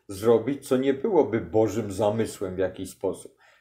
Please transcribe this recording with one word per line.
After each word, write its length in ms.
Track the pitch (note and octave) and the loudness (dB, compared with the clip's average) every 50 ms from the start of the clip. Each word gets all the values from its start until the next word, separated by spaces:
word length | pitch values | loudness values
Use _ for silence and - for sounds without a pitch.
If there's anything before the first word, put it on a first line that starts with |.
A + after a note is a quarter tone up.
| _ - | _ -14
zrobić, 600 | G2 F#2 G#2+ A#2 A#2 A2 A2 C3 C#3+ C#3 - - | -8 0 4 4 4 4 4 0 -4 -4 -2 0
co 80 | C3 | 0
nie 180 | B2+ C3+ C#3 C3+ | 2 2 2 0
byłoby 460 | C3+ - A#3 F#3+ D#3 C3 G#2 A2 A2+ | 0 0 2 4 4 2 2 0 -4
Bożym 520 | - - - A2 A2 G#2+ G2 A2+ G#2+ G2+ | -2 0 2 2 2 2 0 -4 -6 -4
zamysłem 640 | F#2 F#2+ A2 G#2 G#2+ A2+ G#2+ F2+ - - G2+ F#2 F#2 | -2 0 0 0 2 0 -2 -4 -4 -8 -8 -6 -4
w 20 | F#2 | -2
jakiś 320 | F#2+ F#2 - - F#2+ F#2+ | -2 -4 -4 -8 -12 -12
sposób. 480 | - _ - F#2+ E2 - - - _ _ _ _ _ _ | -10 _ -6 -6 -6 -6 -12 -20 _ _ _ _ _ _